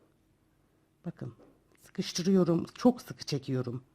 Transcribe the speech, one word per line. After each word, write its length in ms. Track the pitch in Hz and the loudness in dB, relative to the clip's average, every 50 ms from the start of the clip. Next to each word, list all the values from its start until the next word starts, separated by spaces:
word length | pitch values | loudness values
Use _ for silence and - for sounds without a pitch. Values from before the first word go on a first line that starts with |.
| _ _ _ _ _ _ _ _ _ _ _ _ _ _ _ _ _ _ _ _ - | _ _ _ _ _ _ _ _ _ _ _ _ _ _ _ _ _ _ _ _ -12
Bakın 280 | 175 - - 135 123 - - - - _ _ _ _ _ _ - | -12 -12 -10 -12 -14 -14 -16 -20 -20 _ _ _ _ _ _ -20
sıkıştırıyorum. 840 | - - - 175 - - - 160 196 190 185 175 170 165 175 - - - | -12 -8 -8 -6 -6 -6 -2 2 4 4 6 6 4 2 0 0 -4 -2
Çok 280 | - - 247 254 - | 2 2 2 2 2
sıkı 220 | - - - - - | -2 -14 -14 -12 -8
çekiyorum. 580 | - 147 131 - - 131 127 123 123 120 127 - _ | -4 -4 -4 -2 -2 -2 -2 -2 -4 -6 -10 -12 _